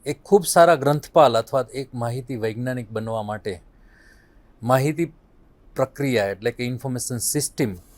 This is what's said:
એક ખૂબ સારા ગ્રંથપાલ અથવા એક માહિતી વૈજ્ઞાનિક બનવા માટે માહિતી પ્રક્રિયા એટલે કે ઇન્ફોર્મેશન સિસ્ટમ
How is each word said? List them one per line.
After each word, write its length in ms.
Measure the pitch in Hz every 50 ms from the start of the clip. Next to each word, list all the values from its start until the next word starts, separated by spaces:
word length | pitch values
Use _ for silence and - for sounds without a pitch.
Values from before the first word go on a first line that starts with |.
| _
એક 180 | 143 147 - _
ખૂબ 220 | - 196 202 170
સારા 300 | - - 175 170 170 170
ગ્રંથપાલ 600 | 147 131 139 147 151 - - _ 170 151 131 113 113
અથવા 280 | 113 - - 135 123 117 110
એક 200 | 131 139 - -
માહિતી 420 | 123 117 117 117 131 127 - 139
વૈજ્ઞાનિક 560 | 117 107 110 107 110 120 127 127 127 117 104
બનવા 320 | 113 110 110 113 113 113 104
માટે 380 | 104 107 107 - 110 92 87 - - _ _ - - _ _ _ - _ _ _ _ _ - _ _ _ _ -
માહિતી 420 | 113 127 131 135 147 151 151 170 165 - _ _ _ _ _ _ _ _ _ _ - -
પ્રક્રિયા 500 | - 131 131 _ - 139 135 123 113 101
એટલે 260 | 98 98 92 107 120
કે 120 | 117 - 127
ઇન્ફોર્મેશન 540 | 123 127 120 - 135 127 123 - - 127 117
સિસ્ટમ 580 | - - - 147 143 - - - 151 110 95 87 - _ -